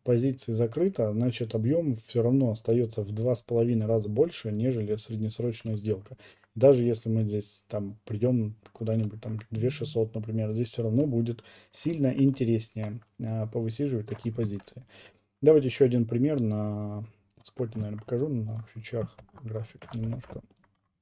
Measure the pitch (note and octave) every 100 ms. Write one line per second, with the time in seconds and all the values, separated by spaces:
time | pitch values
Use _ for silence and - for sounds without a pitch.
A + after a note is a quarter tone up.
0 | - A#2+ C3+ C3 - A2 A#2 C3 F#3 F#3+
1 | A2 G#2+ B2 - A2+ A2+ A2 D#3+ D#3+ A2+
2 | - A#2+ A#2 C3+ B2+ G#2+ - A#2 A#2 A2+
3 | G2 G#2 A#2+ B2 - A#2 A#2 A#2 A2 A2+
4 | G#2 G#2+ E3 - A2+ G#2 B2 B2 G#2 G#2+
5 | - A2+ A2 A2 A#2+ A2+ A2+ G#2+ G#2+ G2
6 | G#2 - - - _ A2 C3 C3 A#2+ A2
7 | A2+ A2 G#2+ G#2 G2+ - - G#2+ G2+ G#2+
8 | - G#2+ A#2+ B2+ G#2+ A2 - - A2 A2+
9 | G#2+ G#2+ A2+ A2 - A2 A#2+ - A#2 A#2
10 | A2 A2+ A2 A2 G#2+ A2 A#2+ - A2+ A2+
11 | D3+ A#2 A#2 A#2 - - - - D3+ E3
12 | C3+ C3 C#3 C3+ A#2 A2+ A2+ - G#2 A2+
13 | - - A#2 A2+ A2 A#2 A2+ A2 C#3+ B2
14 | G#2+ - A#2+ A2+ A2 G2+ - - - -
15 | - _ _ _ C#3+ D#3 C3 - C3 A#2+
16 | A2+ A#2 C#3 D3 A2+ G#2+ G#2 G#2 G#2 G#2
17 | A2 - _ _ - - A#2+ A2 G#2 G#2
18 | A2 B2 D3+ C3 G#2+ A2 A2+ - A2 A#2
19 | G#2+ - - - A#2 A2 G#2+ - - A#2+
20 | A2+ A#2+ - - - _ _ _ _ _